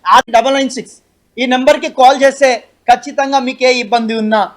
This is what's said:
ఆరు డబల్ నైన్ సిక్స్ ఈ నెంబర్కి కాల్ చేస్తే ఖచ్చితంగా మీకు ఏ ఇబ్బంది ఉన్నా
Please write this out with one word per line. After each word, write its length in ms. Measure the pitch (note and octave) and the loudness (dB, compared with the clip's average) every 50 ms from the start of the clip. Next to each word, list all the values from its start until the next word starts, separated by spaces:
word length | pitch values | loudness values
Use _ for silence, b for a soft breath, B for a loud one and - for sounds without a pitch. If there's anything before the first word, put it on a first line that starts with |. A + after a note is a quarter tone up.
| _ F#3 G3+ | _ 2 2
ఆరు 120 | B3 C4 - A3+ | 2 2 2 0
డబల్ 200 | A3+ A#3 C4+ C#4 C4+ | 0 0 2 -2 -2
నైన్ 160 | C4+ C4 B3+ | -2 -4 -6
సిక్స్ 220 | B3 - - - _ _ _ _ _ _ _ _ A3+ | -10 -12 -14 -20 _ _ _ _ _ _ _ _ -6
ఈ 60 | B3+ B3 | -2 -2
నెంబర్కి 360 | B3+ B3+ C4 D4 D4 C4 - D#4 - - | -2 0 2 2 2 0 -2 -8 0 4
కాల్ 180 | B3+ B3+ C#4 C4 C#4 | 4 4 4 4 0
చేస్తే 260 | C4+ C4+ - C#4 C4 A#3+ G#3+ _ _ _ _ _ - | 0 2 2 0 0 0 -2 _ _ _ _ _ 0
ఖచ్చితంగా 500 | A#3+ A#3+ - C#4+ C#4+ - C#4 C4+ C#4 C4+ B3 | 0 0 0 -10 -6 -4 -4 -2 -2 -2 -2
మీకు 160 | B3+ B3+ - B3+ B3+ | -4 -6 0 0 0
ఏ 20 | B3+ B3 | 0 0
ఇబ్బంది 320 | A#3 G3 A#3 A#3 A3+ A3 A3+ A3+ | -2 -2 -2 -2 -2 -4 -4 -4
ఉన్నా 180 | G#3+ G#3+ A3 G#3+ F#3+ F3 - | -2 0 0 0 -2 -4 -8